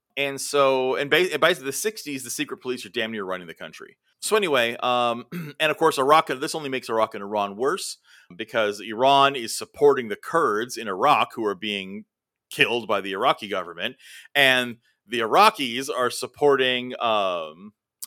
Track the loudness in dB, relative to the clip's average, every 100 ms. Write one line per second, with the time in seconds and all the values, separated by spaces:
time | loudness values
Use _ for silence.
0 | _ -6 -6 -6 -2 2 4 4 2 0
1 | 2 2 2 2 2 2 -4 -6 -6 -6
2 | -10 -10 -10 -8 -6 -6 -8 -8 -6 -6
3 | -4 -6 -6 -8 -10 -16 -16 -16 -20 _
4 | _ _ -2 0 2 2 2 0 0 2
5 | 0 -2 -8 -12 -12 -2 -2 2 2 4
6 | 6 6 6 -4 -6 -6 -6 -6 -2 0
7 | 0 -2 -4 -2 -2 -2 -2 -2 -6 -14
8 | _ -20 _ -14 -4 0 0 -2 -8 0
9 | 4 6 6 2 -6 -10 -12 2 4 4
10 | -2 -8 -4 0 0 0 -4 -8 -8 0
11 | 2 2 0 -2 -4 -4 -4 -6 -8 -14
12 | -18 _ _ _ _ 0 0 0 -2 -2
13 | -2 -2 -2 -2 -4 -8 -8 -10 -10 -10
14 | -20 -20 -6 2 4 4 0 -8 _ _
15 | _ -4 2 6 6 4 -4 -6 -6 -2
16 | -2 -2 -8 0 2 4 2 0 -4 -4
17 | 0 0 0 -2 -6 -12 -20 -20 _ _